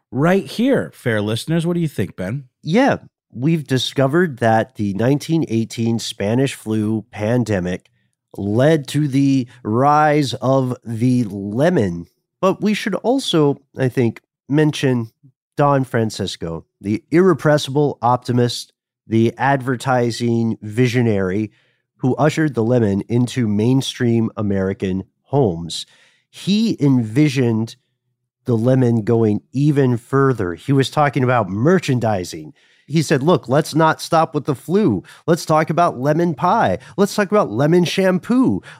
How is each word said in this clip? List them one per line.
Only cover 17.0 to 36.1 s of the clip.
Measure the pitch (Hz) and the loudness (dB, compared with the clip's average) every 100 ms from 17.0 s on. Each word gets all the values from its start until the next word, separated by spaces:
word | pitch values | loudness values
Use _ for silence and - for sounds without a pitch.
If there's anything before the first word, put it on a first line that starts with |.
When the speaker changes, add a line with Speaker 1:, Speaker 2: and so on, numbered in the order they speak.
| - | 0
Speaker 2:
irrepressible | 165 190 156 156 147 - 135 147 - | 2 4 2 2 2 0 -2 -2 0
optimist, | 120 123 - 123 120 - - _ _ _ - | 0 0 0 0 0 -2 -12 _ _ _ -2
the | 110 113 - | 2 2 2
advertising | 127 139 127 123 135 127 120 113 120 117 113 110 | 0 0 -2 -4 0 0 0 -2 -2 0 -2 -4
visionary, | 107 107 127 123 117 101 95 98 107 _ _ _ _ - 131 | -6 0 2 2 2 0 0 -2 -6 _ _ _ _ -4 -2
who | |
ushered | 120 147 170 156 | 2 0 0 -2
the | 117 | 0
lemon | 113 123 104 98 - | 0 2 2 0 -2
into | 120 123 131 113 | -2 -2 -2 -2
mainstream | 104 117 131 - - 123 117 110 - | 0 2 0 -2 -4 0 0 -2 -4
American | 104 98 95 98 98 92 - _ | -4 -2 -2 -4 -4 -4 -8 _
homes. | - 139 117 82 85 - - _ _ _ _ | -4 0 0 -2 -8 -12 -14 _ _ _ _
He | - - 208 226 - | -12 -2 0 0 0
envisioned | 131 131 110 117 151 131 120 110 113 - _ _ _ _ _ _ | 2 2 0 0 2 2 0 0 -4 -10 _ _ _ _ _ _
the | - 113 | -2 0
lemon | 117 131 123 117 | 2 4 4 2
going | 104 117 110 104 _ | 2 2 2 0 _
even | 127 147 143 131 117 | -2 0 2 2 0
further. | - 135 139 123 90 | -2 0 2 0 -4
He | 82 - | -6 -2
was | 135 127 | 0 0
talking | - 143 143 | 0 0 0
about | 123 127 95 | 0 0 0
merchandising. | 98 139 185 - 123 113 101 87 82 76 - _ _ - | 0 2 2 2 -2 0 -2 -4 -12 -16 -20 _ _ -4
He | 151 | -2
said, | 139 147 | 0 0
"Look, | 147 160 - | 2 0 2
let's | 135 - | -2 0
not | 147 160 147 | 2 2 0
stop | - 165 160 151 | 0 0 0 -2
with | |
the | 127 | -4
flu. | 131 - 190 196 95 - - - | -6 -2 0 2 0 -4 -12 -2
Let's | 165 | -2
talk | - 156 156 | 2 0 2
about | 165 170 107 | 2 0 0
lemon | 139 | -2